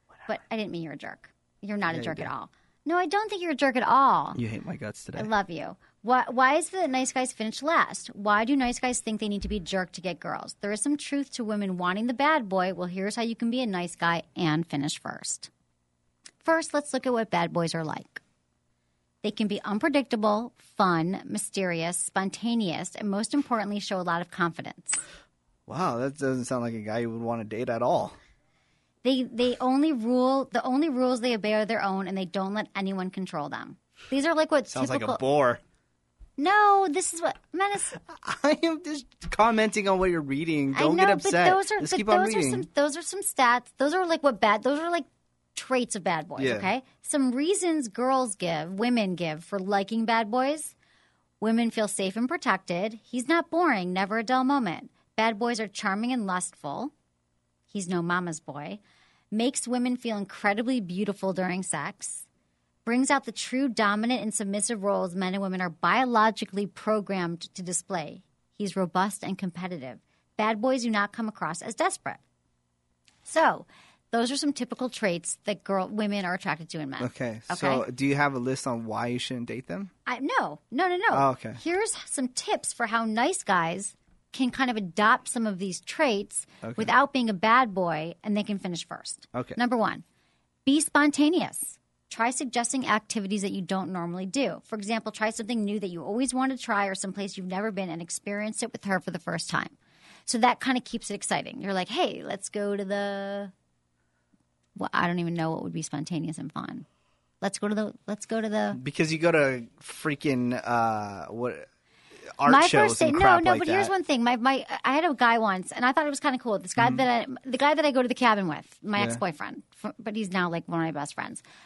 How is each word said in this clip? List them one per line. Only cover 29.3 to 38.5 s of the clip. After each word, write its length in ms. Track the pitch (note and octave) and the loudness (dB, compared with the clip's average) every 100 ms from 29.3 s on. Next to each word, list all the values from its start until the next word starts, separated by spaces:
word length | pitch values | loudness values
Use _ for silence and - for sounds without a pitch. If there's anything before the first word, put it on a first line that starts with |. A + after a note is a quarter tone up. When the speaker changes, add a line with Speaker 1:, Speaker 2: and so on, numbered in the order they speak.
| A3+ B3 A#3+ | 0 0 2
Speaker 2:
only 320 | B3+ C4+ D#4 | 2 4 4
rule, 560 | C4 A3 B3+ B3+ C4+ C4 | 2 2 4 4 2 0
the 120 | B3 | -2
only 260 | - C4 E4 | 0 2 2
rules 320 | B3 B3+ B3+ | 2 2 2
they 140 | B3 A3 | 0 0
obey 180 | G#3 | 0
are 120 | G#3+ G#3+ | 0 0
their 180 | A3+ | 0
own, 240 | G3 F#3+ F#3 | 0 -2 -2
and 100 | F#3+ | -4
they 80 | F#3 | -4
don't 300 | G3 F#3+ G#3+ | -4 -4 -4
let 120 | - G3+ | -6 -4
anyone 360 | F#3+ F#3+ F#3 | -4 -2 -4
control 380 | F#3+ F#3 E3 D3 | -6 -6 -6 -6
them. 280 | A#2 - D#3+ _ _ - | -8 -12 -18 _ _ -4
These 160 | C4+ D#4 | 0 2
are, 80 | |
like, 160 | D#4 D#4 | 2 4
what 180 | D4+ - | 2 0
Speaker 1:
Sounds 220 | - C4 | -2 0
Speaker 2:
typical 200 | C3 A2 | 0 -2
Speaker 1:
like 80 | - | 0
a 20 | |
bore. 400 | C3 D3 B2+ A#2 _ _ _ _ _ - - - | 4 6 6 2 _ _ _ _ _ -20 -14 -2
Speaker 2:
No, 500 | D#4+ G#4 G#4 G4 F#4+ | 4 6 8 6 4
this 240 | D4 - | 0 -2
is 80 | E4 | -2
what, 160 | D#4+ - _ | -4 -4 _
Menace. 400 | E4+ G4+ G4+ - - - E4 | -2 0 0 -4 -8 -16 -14
Speaker 1:
<laughs> 240 | - - | -8 0
I 140 | C#4+ | 2